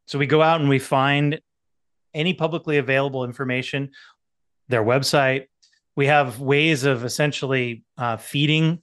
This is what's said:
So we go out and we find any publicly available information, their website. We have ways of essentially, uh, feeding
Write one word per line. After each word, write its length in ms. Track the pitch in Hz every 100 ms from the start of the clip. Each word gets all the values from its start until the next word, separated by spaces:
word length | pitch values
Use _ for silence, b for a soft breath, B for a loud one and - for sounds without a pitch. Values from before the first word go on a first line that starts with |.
| -
So 120 | 143
we 80 | 139
go 160 | 156
out 180 | 160 165
and 80 | 143
we 100 | 135
find 640 | 135 135 135 143 147 151 - _ _ _ _ _ _
any 200 | 156 160
publicly 440 | 180 160 160 160 147
available 460 | 131 135 139 135
information, 640 | 120 120 131 127 127 143 139 B B B _ _ _ _ -
their 160 | 123
website. 640 | 107 127 131 156 135 135 - _ b b _ -
We 100 | 139
have 340 | 147 135 113
ways 440 | 135 143 156 147
of 200 | 139 127
essentially, 800 | 120 - 151 - 131 131 123 117 _ -
uh, 180 | 120 110
feeding 640 | - 143 147 156 160 165